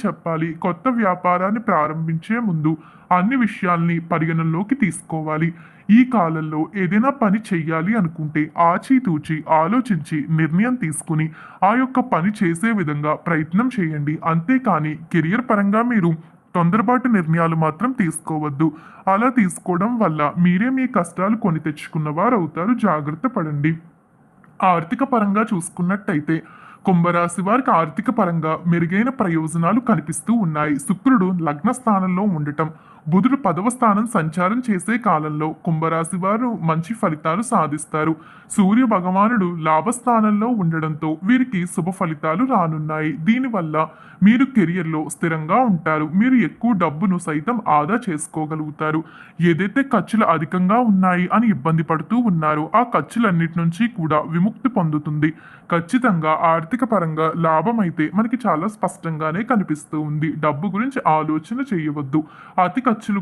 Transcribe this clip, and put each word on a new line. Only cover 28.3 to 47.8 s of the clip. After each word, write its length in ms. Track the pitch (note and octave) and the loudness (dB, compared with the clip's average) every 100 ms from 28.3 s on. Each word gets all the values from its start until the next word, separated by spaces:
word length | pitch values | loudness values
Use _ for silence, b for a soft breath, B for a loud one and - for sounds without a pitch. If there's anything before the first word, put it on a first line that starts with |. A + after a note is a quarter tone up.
| E3 D#3 D#3+ E3+ | 0 -2 -2 0
మెరుగైన 380 | E3+ E3+ F#3+ B3+ C4 | 2 2 0 0 0
ప్రయోజనాలు 580 | G3 D#3+ D#3 E3 E3+ A3+ A#3 | 0 0 -2 0 2 2 2
కనిపిస్తూ 420 | F3+ - - - A#3 E3+ | 0 -2 -6 -2 0 0
ఉన్నాయి. 300 | D3+ D3+ C#3 - | 0 0 -2 -2
శుక్రుడు 420 | F3+ C4+ B3 F#3 F3+ D#3+ | 0 2 4 2 0 -2
లగ్న 220 | C#3+ A3 B3 | -2 -2 -2
స్థానంలో 440 | A3+ F#3+ F#3 F3+ G#3 D#3 | 0 0 0 0 0 -2
ఉండటం, 280 | D3 D3+ D#3 D#3 B B D#3 | -2 -2 -4 -6 B B 0
బుధుడు 240 | F#3 - C#4 G3+ | 2 4 2 0
పదవ 220 | E3 A3+ | 0 -2
స్థానం 320 | A#3+ A#3 G3+ A#3 | 2 2 2 0
సంచారం 460 | F#3 D#3+ F3+ F3+ A#3+ B3 | -2 -2 0 0 0 -2
చేసే 280 | F#3 G#3+ A#3 G#3 | -2 -2 -2 0
కాలంలో 400 | D#3 D#3 D3+ D#3 - F3 | 0 0 -4 -4 -4 -2
కుంభరాశి 520 | D#3+ D#3+ D#3+ D#3+ F#3 | 0 0 -2 -4 -4
వారు 240 | F#3+ A3 B3 G#3+ E3 | -2 0 -2 -2 -2
మంచి 240 | D#3+ E3 A3+ | -2 -2 -2
ఫలితాలు 420 | F#3+ D3+ D#3+ F3 A#3+ | -2 -2 -2 -2 0
సాధిస్తారు. 600 | G3+ D#3 D3+ - D#3 D#3+ D#3+ B B B - | 0 0 -4 -6 -2 -2 -2 B B B 2
సూర్య 300 | F#3 A3+ B3+ | 4 4 4
భగవానుడు 540 | G3 F3+ F#3+ G#3+ A#3+ F3+ E3+ D#3 | 2 2 2 2 2 0 0 2
లాభస్థానంలో 800 | D#3 F3+ B3 B3+ A3+ G#3+ G#3 A3+ A3+ | 2 2 -2 0 2 2 2 0 0
ఉండడంతో 480 | E3 D#3+ D#3 D#3 D#3 D#3+ F#3+ | 0 0 -2 -2 -4 -2 0
వీరికి 320 | B3+ B3+ F#3 F3 - | 0 0 -4 -4 -4
శుభ 140 | E3+ F3+ | -4 -2
ఫలితాలు 440 | F3 D3+ D#3+ F3 C4 | -4 -2 -2 0 0
రానున్నాయి. 580 | A3 E3 D#3 D3+ D#3 D#3 D#3+ D#3+ | 2 0 -2 -4 -2 -2 -2 0
దీనివల్ల 480 | B3 C4 G#3 D#3 D3+ D#3+ B B B G3 | 0 0 -4 -2 -2 -2 B B B 4
మీరు 200 | B3 C4 A3 | 6 4 2
కెరియర్లో 460 | E3 F3+ D#3+ D#3 D3 | 2 0 -2 -4 -4
స్థిరంగా 440 | - E3+ D#3+ D#3 A3 B3 | -4 -2 -2 0 2 2
ఉంటారు. 360 | E3+ D#3+ D#3 C#3+ F#3 | 0 0 -2 0 2
మీరు 160 | B3+ B3+ D3+ | 4 4 2
ఎక్కువ 240 | - A#3 G3 | 0 0 0
డబ్బును 340 | E3 D3 G3 F3 E3 | 0 0 0 0 -2
సైతం 300 | D3+ D3 B3 - | -4 -4 -4 0
ఆదా 180 | D3+ | 2